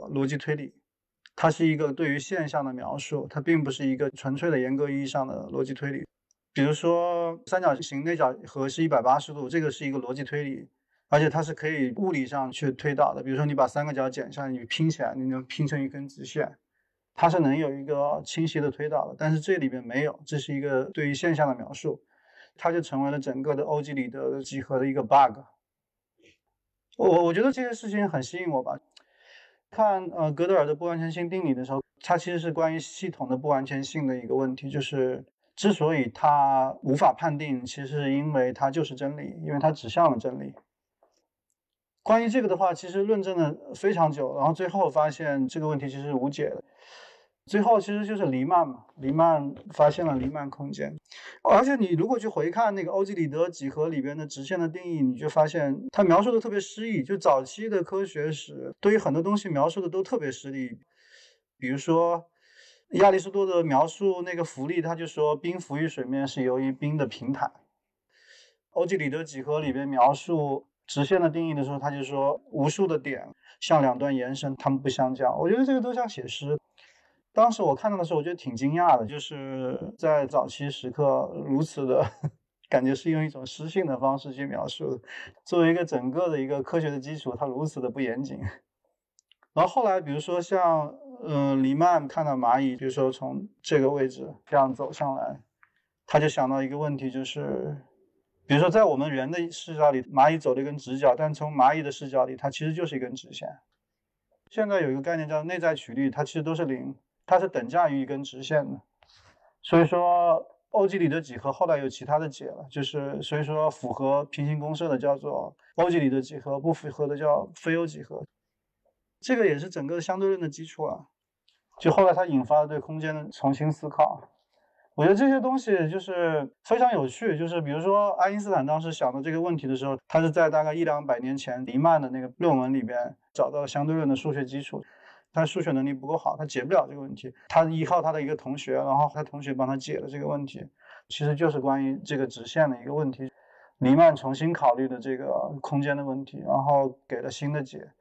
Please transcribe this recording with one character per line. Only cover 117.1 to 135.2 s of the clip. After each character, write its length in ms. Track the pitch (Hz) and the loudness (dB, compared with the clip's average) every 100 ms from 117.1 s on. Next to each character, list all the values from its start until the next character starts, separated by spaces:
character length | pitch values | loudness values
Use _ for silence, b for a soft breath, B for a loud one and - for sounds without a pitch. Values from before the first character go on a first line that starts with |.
| 143 | 0
叫 340 | 151 147 - 170 | 2 2 0 -6
非 200 | 165 165 | -2 0
欧 100 | 165 | -2
几 160 | 151 | -6
何。 220 | 143 - 147 _ _ _ _ _ _ _ _ _ | -14 -14 -14 _ _ _ _ _ _ _ _ _
这 140 | - 247 | -2 2
个 100 | 202 | 4
也 140 | 147 | 2
是 100 | 180 | -4
整 160 | 175 139 | -8 -6
个 140 | 170 | -4
相 180 | 165 185 | -4 0
对 120 | 196 | 0
论 100 | 190 | 0
的 80 | 160 | -2
基 180 | 151 160 | -8 -14
础 200 | - 151 | -8 -6
啊， 200 | - - _ _ _ _ _ _ - | -6 -12 _ _ _ _ _ _ -2
就 120 | 170 | 2
后 160 | 165 190 | 6 6
来 60 | |
它 120 | 170 180 | 4 2
引 180 | 139 | 0
发 180 | 123 147 | 4 2
了 60 | 151 | 2
对 120 | 151 | -2
空 180 | - 156 | -6 -6
间 160 | 156 | -6
的 160 | 151 151 | -6 -8
重 240 | - 135 | -4 -2
新 160 | 139 151 | 0 0
思 200 | 151 151 | -2 -2
考。 320 | - 151 151 - _ _ _ _ _ _ - | 2 2 0 -12 _ _ _ _ _ _ 2
我 80 | |
觉 60 | 160 | 6
得 60 | 202 | 6
这 120 | 269 | 6
些 140 | 269 | 4
东 160 | 254 262 | 2 0
西 320 | 240 190 156 | 2 2 2
就 100 | 190 | -2
是 500 | 190 185 170 156 139 - | -4 0 2 2 -2 -6
非 160 | - 233 | 0 4
常 120 | 247 | 4
有 120 | 202 131 | 4 0
趣， 320 | - 226 156 | -2 -2 0
就 80 | 170 | -2
是 140 | 170 | -2
比 100 | 147 | -2
如 120 | 151 | -2
说 300 | 180 202 208 | 2 2 2
爱 180 | - 190 | 2 0
因 100 | 208 | 0
斯 100 | 202 | 0
坦 160 | 180 135 | 2 2
当 140 | 156 | 0
时 140 | 165 | -2
想 200 | 160 131 | -2 -2
的 80 | 131 | 0
这 80 | 147 | -2
个 120 | 160 | -2
问 140 | 175 165 | -2 -2
题 100 | 135 | -2
的 80 | 131 | -2
时 100 | 139 | -2
候， 120 | 135 - | -6 0
他 140 | 160 | 2
是 100 | 165 | 4
在 180 | 160 160 | 4 4
大 140 | 151 | 4
概 100 | 156 | 2
一 120 | 160 165 | 0 0
两 200 | 147 139 | 0 -2
百 140 | 120 | -2
年 180 | 127 135 | -2 -6
前 280 | 135 123 127 | -6 -8 -4
黎 120 | 127 | 2
曼 240 | 160 160 | 4 4
的 80 | 135 | 2
那 100 | 131 | -6
个 100 | 127 - | -8 -2
论 200 | 170 139 | 2 4
文 160 | 127 | 2
里 80 | 135 | 0
边 160 | 113 123 123 - _ | -2 -4 -6 -8 _
找 180 | - 147 | -2 -2
到 160 | 143 139 | -2 -4
相 180 | - 147 | -2 0
对 80 | |
论 140 | 160 147 | 0 0
的 80 | 135 | 0
数 180 | 156 | -2
学 120 | 143 131 | -4 -4
基 160 | 135 | -8
础， 200 | 143 - - B B B | -10 -12 -14 B B B